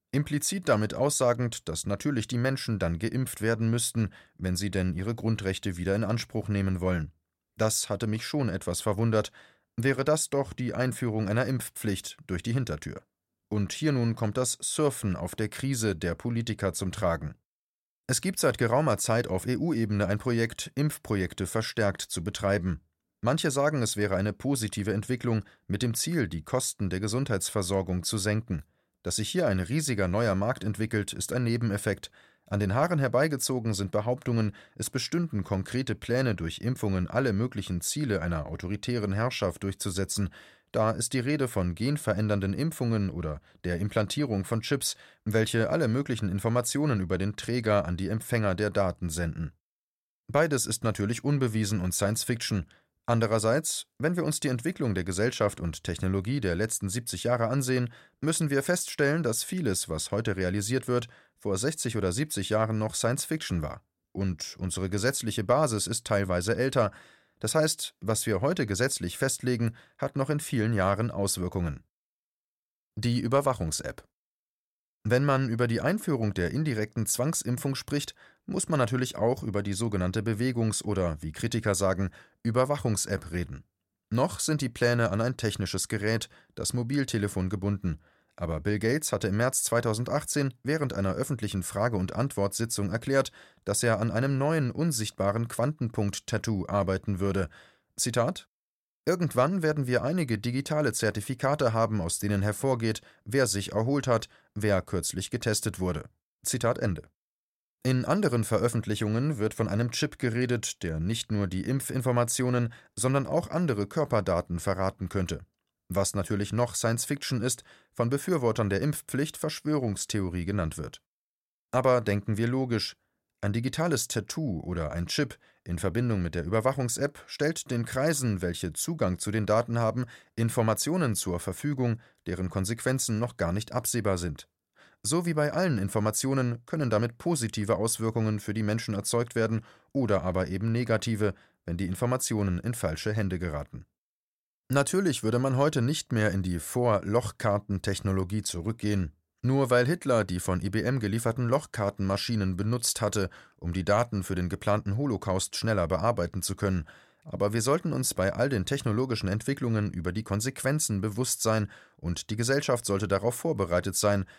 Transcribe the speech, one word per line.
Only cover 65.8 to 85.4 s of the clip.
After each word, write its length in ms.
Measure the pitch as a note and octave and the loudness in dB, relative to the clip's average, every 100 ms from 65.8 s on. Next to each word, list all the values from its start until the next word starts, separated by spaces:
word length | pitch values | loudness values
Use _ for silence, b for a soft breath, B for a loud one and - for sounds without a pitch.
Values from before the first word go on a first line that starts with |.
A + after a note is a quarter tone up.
| - | -2
ist 200 | A2+ - | -4 0
teilweise 500 | G#2 F#2 F2+ F#2 A2 | 2 2 0 2 0
älter. 360 | C3 C3 G#2 B B B B B | 2 2 2 B B B B B
Das 140 | A2 | -2
heißt, 400 | D#3 D#3 - - - | 0 0 -2 -6 -6
was 240 | G2+ A2 | -2 0
wir 160 | A#2 F#2+ | 2 2
heute 240 | C3+ F3 | 2 0
gesetzlich 540 | A2 F#2+ C3 - F2+ - | 0 0 0 0 -6 -2
festlegen, 580 | C3+ - B2+ A#2+ A#2 B B B | -2 0 -2 0 0 B B B
hat 180 | C3+ C#3+ | -4 -2
noch 140 | C3+ | -2
in 100 | D3+ | -2
vielen 320 | - B2+ A2 | 0 0 2
Jahren 380 | G#2+ F#2 G2 A#2+ | 4 4 4 0
Auswirkungen. 720 | - G2+ - F2+ F#2+ E2+ C2+ - _ _ _ _ _ _ _ _ _ _ - | 0 0 0 -2 0 -2 -4 -12 _ _ _ _ _ _ _ _ _ _ -2
Die 240 | A#2 A#2+ | 0 2
Überwachungs-App. 880 | A#2 C#3 C#3+ B2 E2 - C#2 - - _ _ _ _ _ _ _ _ _ G#2 | 4 4 4 0 -2 -2 -6 -10 -16 _ _ _ _ _ _ _ _ _ 2
Wenn 200 | B2 C#3+ | 4 4
man 240 | C3+ C3 | 4 2
über 160 | A#2 A#2+ | 0 0
die 160 | A2+ | 2
Einführung 500 | A#2+ G#3+ - C3 G#2+ | 0 0 0 0 0
der 200 | F#2+ E2+ | 0 0
indirekten 520 | B2+ D#3 G#2+ A2 A#2 | 0 0 -2 -2 -2
Zwangsimpfung 680 | G#2 - C#3 D#3+ - B2 C#3 | -2 0 0 0 -2 -2 -2
spricht, 400 | C3+ - D3 - B B B - | -4 -2 -4 -4 B B B -6
muss 240 | - E3 | -4 0
man 80 | D3+ | 2
natürlich 380 | A2+ B2 B2+ - | 2 2 -2 2
auch 260 | A2+ B2+ | 2 2
über 200 | A2+ G2+ | -2 -2
die 120 | G2+ | -2
sogenannte 480 | G2 A#2 G2+ F2+ A2 | -2 0 0 0 0
Bewegungs- 600 | G#2+ G#2 B2+ A#2+ A2 - | -2 0 0 2 2 0
oder, 360 | G#2 F#2+ F2 D#2 | 0 2 0 0
wie 120 | D#2 | -6
Kritiker 420 | - A2+ A#2 G#2+ | -4 -2 2 2
sagen, 340 | F#2 F#2+ F#2 G2 B B B | 2 2 2 -2 B B B
Überwachungs-App 920 | A#2 A#2 C3 C#3+ A#2+ G#2 - F#2+ - | 0 2 2 0 0 0 0 -4 -2
reden. 320 | F2 D#2+ C2+ - _ _ _ _ | -4 -4 -8 -16 _ _ _ _
Noch 320 | A2+ D#3+ - | 0 0 0
sind 220 | - D3+ | -2 0
die 80 | B2+ | -2
Pläne 400 | - A#2+ A#2+ A2+ | 2 2 4 2
an 100 | G2+ | 2
ein 160 | A#2+ | 0
technisches 520 | - | 0